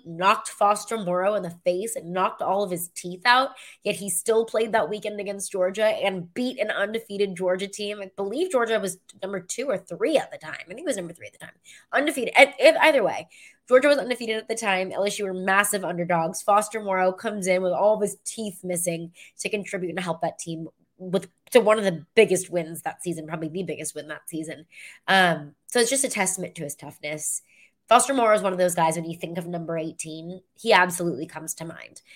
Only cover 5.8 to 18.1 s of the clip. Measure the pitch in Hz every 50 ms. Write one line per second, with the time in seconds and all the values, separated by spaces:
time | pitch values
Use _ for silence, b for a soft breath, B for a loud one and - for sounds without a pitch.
5.8 | 214 214 - - 165 196 190 185 170 175 - 247 247 254 - - 214 214 - 170
6.8 | 202 208 220 226 226 - 202 196 202 196 185 170 185 180 185 185 202 196 202 -
7.8 | 208 208 208 208 196 190 _ - 196 202 220 294 370 370 370 247 233 220 226 208
8.8 | 190 185 175 - _ _ - - - 190 202 185 175 - - - 262 285 202 180
9.8 | - - 170 156 214 294 320 254 - - 151 139 156 156 139 - - - 190 254
10.8 | 349 320 226 196 175 165 170 - 110 101 _ - - - - _ _ B B B
11.8 | B B - 254 285 311 - 269 226 - - - 277 269 - - - 311 320 -
12.8 | - 311 285 262 202 160 104 95 - _ B B B B B B B - 247 262
13.8 | 269 294 285 269 202 247 240 - 240 220 220 220 214 - 226 226 226 202 190 185
14.8 | 190 185 - 156 196 202 202 - 208 190 185 185 185 196 190 196 208 - - 196
15.8 | 190 160 180 170 175 175 175 165 165 165 185 - - - 202 208 208 208 - 220
16.8 | 208 196 190 185 185 185 185 - - 220 208 208 180 190 180 185 185 180 175 143
17.8 | 196 214 214 196 208 190